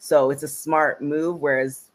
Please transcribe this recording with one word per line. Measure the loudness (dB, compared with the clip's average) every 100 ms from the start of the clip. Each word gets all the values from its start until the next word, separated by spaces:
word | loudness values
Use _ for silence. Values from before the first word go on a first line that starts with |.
So | 2 4 4
it's | 0
a | -8
smart | -10 0 2 2 0
move, | -4 -2 -2 -2
whereas | 0 0 -2 -6 -14